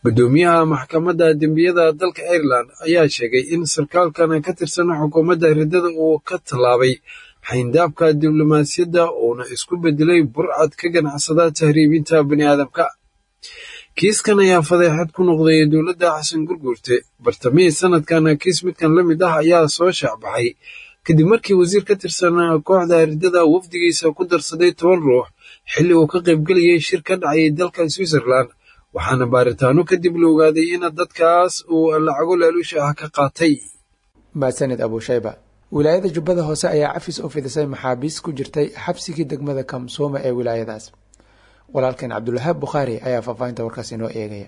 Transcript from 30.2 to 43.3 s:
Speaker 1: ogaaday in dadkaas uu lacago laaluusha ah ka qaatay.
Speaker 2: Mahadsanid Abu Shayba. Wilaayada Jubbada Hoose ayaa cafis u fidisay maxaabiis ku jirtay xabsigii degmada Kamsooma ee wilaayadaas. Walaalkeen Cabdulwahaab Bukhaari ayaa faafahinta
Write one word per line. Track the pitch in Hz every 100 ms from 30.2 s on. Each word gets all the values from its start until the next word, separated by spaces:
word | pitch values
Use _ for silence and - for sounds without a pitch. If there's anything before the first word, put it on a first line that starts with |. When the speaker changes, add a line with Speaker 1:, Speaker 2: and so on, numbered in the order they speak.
| 170
Speaker 1:
ogaaday | 156 156 156 165
in | 175 175
dadkaas | 156 175 - 165 175 165 - -
uu | 160 160 156
lacago | 156 143 165 180
laaluusha | 165 175 160 160
ah | 147
ka | 147 151
qaatay. | - 139 - 165 143 - - _ _ _ _ _ 156
Speaker 2:
Mahadsanid | 131 123 139 123
Abu | 120 113
Shayba. | 113 123 107 - _ _ _
Wilaayada | 151 151 180 190
Jubbada | 165 156 175
Hoose | 151 151 175
ayaa | 151 147
cafis | 139 - 151
u | 160
fidisay | 151 135 151 147
maxaabiis | 135 135 123 147 151
ku | 175
jirtay | 139 139 151 147
xabsigii | - - 175 - 151 151
degmada | 147 143 135
Kamsooma | 131 131 123 - 143 139
ee | 135
wilaayadaas. | 123 120 117 113 107 - _ _ _ _ _ _ _ _
Walaalkeen | 147 127 127 127
Cabdulwahaab | 110 117 123 147 160
Bukhaari | 139 151 135 147
ayaa | 135 123
faafahinta | 117